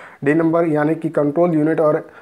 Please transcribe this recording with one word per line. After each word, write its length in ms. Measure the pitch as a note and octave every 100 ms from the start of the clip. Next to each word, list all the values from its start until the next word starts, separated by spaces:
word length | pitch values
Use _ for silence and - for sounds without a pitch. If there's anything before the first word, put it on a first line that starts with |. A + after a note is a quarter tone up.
| - -
डी 100 | C#3+
नंबर 320 | D#3+ D#3+ E3+ E3
यानी 280 | D3 D3+
कि 140 | D#3+ E3
कंट्रोल 460 | D#3 D3 D3+ F3
यूनिट 260 | D#3 D3+ D#3
और 300 | D3+ D#3 - -